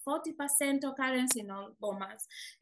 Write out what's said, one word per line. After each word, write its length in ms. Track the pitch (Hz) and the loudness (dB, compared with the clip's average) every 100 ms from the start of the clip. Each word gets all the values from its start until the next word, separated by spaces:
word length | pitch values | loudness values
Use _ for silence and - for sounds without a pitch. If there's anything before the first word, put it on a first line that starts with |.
forty 300 | 269 311 320 | -2 -2 -2
percent 520 | 320 285 - 277 277 | -2 4 4 6 2
occurrence 520 | 277 269 262 254 254 233 | 0 -2 0 2 4 2
in 140 | 202 | -2
all 220 | 196 196 - | -8 -10 -6
bomas. 420 | 208 196 190 220 - - - - | -6 -4 -6 -8 -12 -12 -14 2